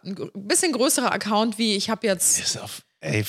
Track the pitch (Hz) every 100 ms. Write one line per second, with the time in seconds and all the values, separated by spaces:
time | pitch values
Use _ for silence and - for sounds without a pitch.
0 | 180 196 - 202 202 339 359 240 277 -
1 | 240 196 208 214 233 214 226 202 226 220
2 | 220 185 - - - - - - - _
3 | 147 107